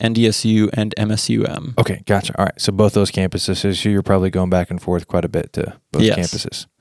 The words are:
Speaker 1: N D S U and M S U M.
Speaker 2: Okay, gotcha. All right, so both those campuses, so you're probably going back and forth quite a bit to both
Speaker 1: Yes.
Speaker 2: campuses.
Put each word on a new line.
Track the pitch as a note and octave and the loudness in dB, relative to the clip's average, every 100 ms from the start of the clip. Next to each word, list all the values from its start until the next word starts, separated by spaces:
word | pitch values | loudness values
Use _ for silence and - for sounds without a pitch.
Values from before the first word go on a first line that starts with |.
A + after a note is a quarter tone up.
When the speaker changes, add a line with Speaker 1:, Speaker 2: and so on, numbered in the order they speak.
Speaker 1:
N | A#2 | 0
D | A2+ A2+ | 2 2
S | - | 2
U | A2+ A2 G#2 | 2 4 4
and | A2+ G#2 G#2+ | 0 -2 -2
M | G#2+ | -2
S | G#2+ - | 0 0
U | A2+ G#2+ | 0 0
M. | - - B2 | -4 -6 -2
Speaker 2:
Okay, | - - - | -2 -2 0
gotcha. | G2 - - | 0 0 -2
All | |
right, | G2 - | -2 -2
so | - | -2
both | G2 G#2 | 2 2
those | G#2 G2 | 4 0
campuses, | - F#2 F2+ - F#2 G2+ F2+ | 0 -2 -2 -4 -2 -2 -2
so | G#2 | 0
you're | G2 | 0
probably | F#2 F#2+ F#2 | 2 2 2
going | F#2 F2+ | 0 2
back | F#2 F2 | 0 0
and | F2 | -4
forth | - F2 - | -2 -4 -2
quite | F2 | -2
a | - | -2
bit | - - | -4 -4
to | - - - _ | -6 -6 -10 _
both | D#2 | 2
Speaker 1:
Yes. | A2 F2+ | 2 2
Speaker 2:
campuses. | F2 - - - - _ | -2 -4 -8 -12 -16 _